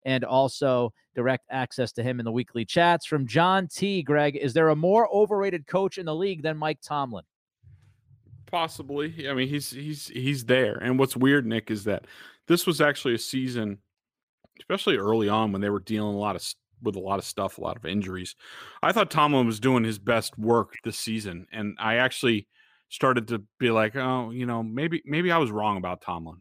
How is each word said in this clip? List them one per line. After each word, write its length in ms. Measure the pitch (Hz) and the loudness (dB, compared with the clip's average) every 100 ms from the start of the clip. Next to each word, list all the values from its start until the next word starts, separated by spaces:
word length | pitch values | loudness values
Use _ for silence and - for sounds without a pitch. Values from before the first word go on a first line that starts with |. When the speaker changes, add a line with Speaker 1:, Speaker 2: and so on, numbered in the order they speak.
Speaker 1:
and 200 | 131 131 | -2 -2
also 680 | 120 131 135 - 139 127 117 - _ | 2 2 2 2 2 2 0 -4 _
direct 320 | - 123 127 - | -2 -2 -2 -4
access 420 | 131 127 - 117 | -6 -4 -4 -4
to 100 | - | -4
him 160 | 120 123 | -4 -4
in 60 | |
the 80 | 113 | -4
weekly 320 | 120 - 120 | -4 -4 -6
chats. 420 | 110 170 170 170 - | -2 2 4 2 0
From 220 | 147 123 | -4 0
John 400 | 151 180 190 175 | 2 4 2 0
T, 340 | - 202 190 | -4 -2 -2
Greg, 320 | 139 147 147 | 0 2 2
is 180 | 139 135 | 0 0
there 180 | 143 160 | 4 4
a 60 | 151 | 4
more 320 | 175 220 220 | 4 4 4
overrated 540 | 202 214 202 196 175 - | 4 2 2 0 -4 -2
coach 300 | 185 190 196 | -2 -2 -4
in 80 | 165 | -6
the 100 | 156 | -2
league 260 | 196 165 | -2 -2
than 140 | 156 156 | -4 -2
Mike 240 | 156 151 | -4 -4
Tomlin? 420 | - 147 131 98 - _ _ _ - - _ _ _ _ _ - - | -6 -4 -4 -8 -14 _ _ _ -20 -20 _ _ _ _ _ -20 -6
Speaker 2:
Possibly. 800 | 175 160 - 139 143 156 160 139 | -4 -2 -6 -6 -4 -4 -6 -4
I 60 | |
mean, 120 | 131 131 | -2 0
he's, 240 | 147 - | -2 -6
he's, 380 | 127 151 147 - | -8 -10 -10 -10
he's 380 | 127 131 139 117 | -4 -2 -2 2
there. 320 | 127 110 - | 4 4 0
And 200 | 120 131 | 0 2
what's 160 | 135 | 2
weird, 320 | 120 131 143 113 | 4 4 4 2
Nick, 240 | 113 - | -2 -2
is 140 | 107 | -4
that 220 | 101 95 - - - _ - | -2 -4 -6 -20 -20 _ 0
this 180 | 170 185 | 2 2
was 140 | 147 | 2
actually 340 | 147 139 131 | 2 2 -2
a 40 | 113 | -2
season, 600 | - 131 131 120 107 98 _ _ _ _ _ _ _ - | -2 -4 -4 -4 -4 -8 _ _ _ _ _ _ _ -14
especially 380 | - 190 214 120 | -6 -2 0 0
early 320 | 104 113 101 | 2 2 2
on 240 | 107 110 | 2 0
when 80 | 98 | 0
they 80 | 101 | -2
were 120 | 101 | -2
dealing 340 | 92 107 107 | -2 -2 -2
a 40 | 101 | -2
lot 160 | 104 | -4
of 60 | 92 | -4
s-, 140 | - - _ _ | -8 -12 _ _
with 160 | 110 98 | -6 -4
a 40 | |
lot 180 | 95 98 | -4 -4
of 80 | - | -4
stuff, 320 | - 98 - | -4 -4 -4
a 20 | |
lot 160 | 82 110 | -8 -6
of 80 | |
injuries. 520 | 82 101 95 92 90 - - - - - | -4 -4 -4 -8 -10 -14 -20 -20 -20 -2
I 100 | 156 | 0
thought 180 | 220 185 | 2 2
Tomlin 360 | 156 147 135 117 | 2 4 4 2
was 140 | 107 | 2
doing 240 | 131 127 | 2 4
his 140 | 113 104 | 2 -2
best 400 | 101 113 - 110 | 2 2 0 -2
work 380 | 110 117 101 - | 2 4 2 -6
this 120 | 113 - | -8 -6
season, 500 | 113 110 101 85 92 | -6 -6 -6 -10 -12
and 240 | 110 104 - | -8 -8 -4
I 180 | 110 117 | 0 2
actually 500 | 127 - 123 107 - _ _ _ _ | 2 2 2 2 -2 _ _ _ _
started 380 | - 135 123 110 | 0 2 2 0
to 140 | 117 104 - | -4 -8 -2
be 140 | 123 | 2
like, 240 | 113 107 135 | 4 2 0
"Oh, 340 | 127 127 113 | -2 -2 -4
you 160 | 123 123 | -6 -4
know, 160 | 117 | -4
maybe, 400 | 110 120 165 170 | -4 -4 -4 -4
maybe 280 | - 151 180 | -4 -2 2
I 60 | 165 | 2
was 120 | 123 | 2
wrong 260 | 104 107 98 | 0 0 0
about 240 | 90 90 | -4 -6
Tomlin. 360 | - 85 82 87 | -8 -8 -10 -16